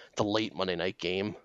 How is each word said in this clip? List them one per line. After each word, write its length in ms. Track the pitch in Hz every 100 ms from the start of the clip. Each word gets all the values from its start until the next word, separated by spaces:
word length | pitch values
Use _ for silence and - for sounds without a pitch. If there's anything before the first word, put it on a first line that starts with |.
| - -
the 80 |
late 320 | 107 107 110 80
Monday 180 | 92
night 240 | 85 90 -
game. 380 | 85 95 104 -